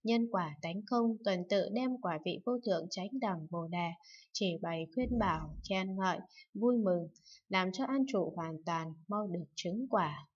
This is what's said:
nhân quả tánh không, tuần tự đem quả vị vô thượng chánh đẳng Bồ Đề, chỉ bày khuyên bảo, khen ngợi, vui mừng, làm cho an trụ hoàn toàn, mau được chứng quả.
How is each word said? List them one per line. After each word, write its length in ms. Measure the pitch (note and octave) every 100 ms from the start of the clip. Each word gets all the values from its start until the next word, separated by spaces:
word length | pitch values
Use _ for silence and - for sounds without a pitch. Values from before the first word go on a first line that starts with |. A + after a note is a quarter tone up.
nhân 240 | A3 A#3 A#3
quả 260 | F#3+ E3 D3
tánh 200 | E3 F#3 G#3
không, 320 | A#3+ A#3 A3
tuần 200 | A3 F#3 F3+
tự 200 | G3+ F3+
đem 240 | A3 B3+ B3+
quả 180 | F#3 D#3 -
vị 140 | - -
vô 80 | B3 A#3
thượng 220 | F3 E3+
chánh 300 | - F#3+ C4
đẳng 260 | A3+ F3 D#3
Bồ 180 | E3+ E3
Đề, 220 | F3 E3+ E3+ - - -
chỉ 240 | - F#3+ E3+
bày 240 | E3+ E3 D#3+ -
khuyên 240 | B3+ A#3+
bảo, 360 | G3 D#3 D#3 - -
khen 260 | F#3+ F#3+ F#3+
ngợi, 220 | F#3+ F3 - - -
vui 240 | G3+ A#3 B3
mừng, 300 | G3+ F3 E3 _ - - _
làm 220 | F#3+ F#3
cho 140 | F#3 C4+
an 200 | C4+ C4+
trụ 260 | G#3 E3 E3+
hoàn 280 | E3 D#3 D#3+
toàn, 280 | E3 D#3+ D#3 -
mau 200 | G#3 G#3
được 180 | F3 D3+ -
chứng 320 | F3 G#3 C4
quả. 380 | G#3+ D#3+ D3+ -